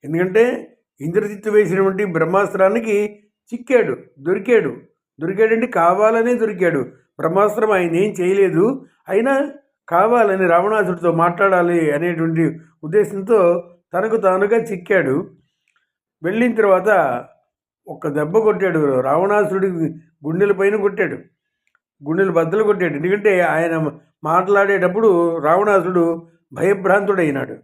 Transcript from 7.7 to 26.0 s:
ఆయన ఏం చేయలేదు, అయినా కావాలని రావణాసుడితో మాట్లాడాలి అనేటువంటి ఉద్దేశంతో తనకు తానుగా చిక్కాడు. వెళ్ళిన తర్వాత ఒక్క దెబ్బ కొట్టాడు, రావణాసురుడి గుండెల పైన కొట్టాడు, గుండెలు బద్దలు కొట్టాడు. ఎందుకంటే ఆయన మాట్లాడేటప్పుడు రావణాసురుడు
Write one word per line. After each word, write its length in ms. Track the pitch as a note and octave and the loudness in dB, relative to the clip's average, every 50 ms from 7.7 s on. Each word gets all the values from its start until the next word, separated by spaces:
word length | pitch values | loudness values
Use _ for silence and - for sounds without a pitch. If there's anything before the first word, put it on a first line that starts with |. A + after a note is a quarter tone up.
ఆయన 240 | G#3 F#3 F3+ E3+ E3 | 0 0 0 0 0
ఏం 160 | E3+ G3+ G#3+ G3 F#3 | 0 -2 -2 -2 -2
చేయలేదు, 640 | F3 F3+ G3 G3+ G3 F3+ D#3 D#3+ G3 A#3 C4+ - - _ _ _ _ - | -2 0 2 2 2 2 2 2 0 0 0 -4 -12 _ _ _ _ -4
అయినా 420 | F#3+ G#3 A#3 C4+ C#4 C4+ D4 D4 - - _ _ _ _ _ - | -2 0 0 0 0 0 -2 -4 -8 -16 _ _ _ _ _ -2
కావాలని 580 | E3 F3 G3 A3+ A#3+ A#3+ A3 G3+ F#3+ F#3+ F#3 | 2 2 2 4 2 2 2 2 2 0 2
రావణాసుడితో 640 | E3+ E3+ F3 F3+ G#3 A3 G#3+ G3+ F3+ F3+ F3 F3 F3 | 2 2 2 2 2 0 0 0 -2 -4 -2 -2 0
మాట్లాడాలి 800 | E3 E3 E3+ F3 E3+ F3+ G3+ G3 F#3+ F3+ F3 F3 F3 E3+ D#3+ D3+ | 2 2 0 0 2 2 2 2 2 2 2 2 0 0 0 0
అనేటువంటి 680 | C#3+ D3+ E3+ F3 E3+ D#3+ E3 E3 E3 E3 E3 E3 E3 - - _ _ _ - | -2 -2 -2 -4 -2 -2 -4 -2 0 0 -2 -2 -2 -6 -18 _ _ _ -12
ఉద్దేశంతో 880 | D#3 E3 G#3+ G3 - G3+ G3 F#3+ G3+ A#3 G#3+ F3+ E3+ F3 F3 F3 - - _ _ _ - | -2 0 0 0 0 -4 -10 -2 0 2 4 4 2 2 0 -4 -12 -20 _ _ _ -6
తనకు 240 | F3+ G3+ A3 A3 | -4 -2 -2 -2
తానుగా 400 | A3+ F#3+ F#3+ F#3 F#3+ G3+ G3 A3+ | 0 0 0 2 2 0 0 0
చిక్కాడు. 760 | A#3 - A3+ G3+ F3 F3+ - G3+ F#3 D#3 C3+ C3+ D#3 G3 - - _ _ _ _ _ _ _ _ _ _ _ _ _ _ _ _ _ D#3+ | -2 -2 -4 -10 -10 -4 0 0 0 2 0 -2 -2 -4 -8 -16 _ _ _ _ _ _ _ _ _ _ _ _ _ _ _ _ _ -6
వెళ్ళిన 320 | E3+ G#3 A3+ B3 B3 G#3+ | -4 0 0 0 0 2
తర్వాత 340 | A3 G#3 G3+ F#3+ F3+ F3+ G#3+ G#3 F#3 D3+ C3+ B2 A#2+ B2+ - _ _ _ _ _ _ _ _ _ _ _ | 0 4 4 4 4 4 2 2 2 2 0 -4 -6 -10 -14 _ _ _ _ _ _ _ _ _ _ _
ఒక్క 200 | - D#3 - - | -18 -16 -8 -8
దెబ్బ 300 | D#3 C#3 D3+ D3+ D#3 F3+ | -4 -4 -4 -4 0 0
కొట్టాడు, 640 | A3 A3 G#3+ G3+ F3 F#3+ F#3 E3 D#3+ D3+ C#3 C3 B2+ | 2 2 2 0 0 -2 -2 0 0 0 0 0 0
రావణాసురుడి 680 | B2+ C3 C#3+ E3 F#3 G3+ G#3 G#3 G#3 - F#3 F#3+ F#3+ G3 F3+ E3 D#3+ D#3+ D#3+ - _ _ _ _ C#3+ | 0 0 0 0 2 2 2 0 0 0 -2 -2 -2 -2 -2 -4 -4 -6 -6 -10 _ _ _ _ -8
గుండెల 260 | D3 D#3+ F3 G3+ G3+ | -6 0 0 2 2
పైన 240 | G3+ F#3 G3 G3+ G#3 | 2 2 0 0 0
కొట్టాడు, 400 | G#3+ G3 G3+ F#3 G#3+ F#3 D3 C#3 - - _ _ _ _ _ _ _ _ _ _ _ _ _ _ _ C#3+ | 0 -2 -2 -2 -2 -4 -4 -4 -10 -14 _ _ _ _ _ _ _ _ _ _ _ _ _ _ _ -8
గుండెలు 280 | C#3+ D#3+ F3+ G3 F#3+ | -4 0 0 0 2
బద్దలు 320 | E3+ E3 E3 D#3+ F3+ G#3+ G#3+ | 2 0 0 0 0 0 2
కొట్టాడు. 300 | G3+ G3+ - F3+ E3 C#3+ | 0 0 0 0 -4 -2
ఎందుకంటే 480 | C#3+ D#3 F#3 G3 G#3 G3+ G#3+ G3 F3 | -4 -2 -2 -2 0 2 2 2 2
ఆయన 580 | F3 D#3+ D3+ D#3+ E3+ E3 E3 D#3+ D#3+ C#3+ - - _ _ _ _ - | 2 0 0 0 -2 -2 -2 -2 -4 -4 -6 -10 _ _ _ _ -4
మాట్లాడేటప్పుడు 1120 | D3+ D#3+ F3+ F#3 F#3+ G3+ G3+ G3+ G3 G3+ F#3 F3 F3+ F3+ G#3+ A3+ A3 F#3 E3+ F3 E3+ E3 | 0 0 0 2 2 2 2 2 2 0 0 0 -2 0 2 2 2 4 2 0 0 -2
రావణాసురుడు 920 | E3 C#3 D3+ E3+ F#3+ G#3 G#3 G3+ F#3+ D#3+ F3+ F#3 F3 | -2 0 2 2 2 2 2 2 2 0 0 0 0